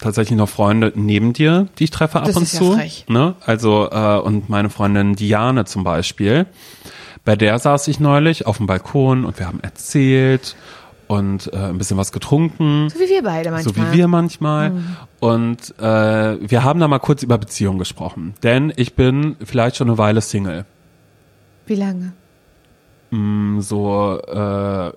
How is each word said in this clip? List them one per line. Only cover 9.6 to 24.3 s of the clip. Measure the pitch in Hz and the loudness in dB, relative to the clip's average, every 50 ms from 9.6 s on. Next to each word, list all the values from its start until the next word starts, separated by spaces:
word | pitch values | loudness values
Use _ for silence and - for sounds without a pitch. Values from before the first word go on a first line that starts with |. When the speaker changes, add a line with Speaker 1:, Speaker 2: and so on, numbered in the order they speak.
Speaker 1:
erzählt | - - - - - - - 147 135 135 131 131 131 131 131 131 - - - - - - - - - - - _ _ | -10 -12 -12 -12 -8 -2 0 2 2 4 4 4 4 4 2 0 -2 -6 -16 -18 -20 -20 -20 -20 -20 -20 -20 _ _
und, | - 104 101 98 98 98 95 - - - | -4 -2 -2 0 -2 -4 -4 -6 -8 -8
äh, | |
ein | 98 98 95 87 92 | -6 -6 -4 -4 -4
bisschen | 95 - 101 | -4 -2 -2
was | 95 98 - - | -2 -2 -4 -6
getrunken. | 98 - - 139 151 170 156 - - 160 151 147 147 151 151 - | -8 -2 0 2 2 2 0 -2 -2 0 2 2 2 0 -2 -2
Speaker 2:
So | 330 | -2
wie | 370 370 | 0 0
wir | 381 381 247 | 2 0 0
beide | 202 165 160 165 165 165 160 160 | -2 -2 -4 -4 -4 -4 -4 -2
Speaker 1:
So | 110 98 | -2 0
Speaker 2:
manchmal. | 110 110 110 143 | 0 0 2 4
Speaker 1:
wie | |
wir | 175 175 175 | 4 4 4
manchmal. | 175 170 170 165 - - 156 151 151 151 151 156 | 4 2 0 0 -2 -4 -2 -2 0 0 0 -2
Speaker 2:
Mhm. | 180 180 170 175 175 - - - _ - | -2 -4 -6 -8 -10 -12 -16 -20 _ -2
Speaker 1:
Und, | 113 117 117 117 117 117 117 - - - - - | 0 2 2 2 0 -2 -4 -6 -10 -16 -10 -4
äh, | 110 110 110 110 107 110 110 110 107 110 107 - 104 104 | -2 0 2 2 2 2 2 2 0 0 -2 -4 -4 0
wir | 120 117 127 | 0 2 2
haben | 135 151 175 | 2 2 2
da | 165 147 | 2 2
mal | 143 127 | 2 0
kurz | - - 147 - - | 0 0 -2 0 0
über | 123 120 110 | 0 0 0
Beziehungen | 107 - - - 104 98 95 92 | 0 -4 -6 -2 -2 -2 0 -2
gesprochen. | 90 - - - 80 82 - - 82 87 104 - - | -4 -6 -8 -10 -12 -12 -10 -10 -12 -12 -8 -2 0
Denn | 117 120 131 147 156 147 | 2 2 2 2 0 -2
ich | - 120 - - | -2 -4 -2 0
bin | - 127 127 131 143 147 156 - - 113 | 2 2 2 2 2 0 -2 -4 -6 -10
vielleicht | - 127 123 113 127 - | -4 -2 0 0 0 0
schon | - 135 117 | 0 0 0
eine | 113 110 | 2 2
Weile | 107 104 107 113 | 2 2 2 0
Single. | - - - 101 98 92 80 87 101 - _ _ _ _ _ _ _ _ _ _ _ _ _ _ _ _ _ _ _ | 0 -2 -4 -4 -4 -4 -6 -8 -10 -12 _ _ _ _ _ _ _ _ _ _ _ _ _ _ _ _ _ _ _
Speaker 2:
Wie | - 220 | -6 -4
lange? | 196 196 196 185 180 180 180 180 _ _ _ _ _ _ _ _ _ _ _ _ _ _ _ _ _ _ - | -2 -2 -4 -4 -6 -8 -12 -14 _ _ _ _ _ _ _ _ _ _ _ _ _ _ _ _ _ _ -8
Speaker 1:
Mm, | 117 107 104 104 104 104 104 104 104 104 | -4 -4 -2 -2 -2 -2 -2 -2 -2 -4
so, | 98 98 104 104 101 101 101 101 101 101 92 - | -4 -4 -4 -2 -2 0 0 0 0 0 -2 -4
äh, | - - | -8 -8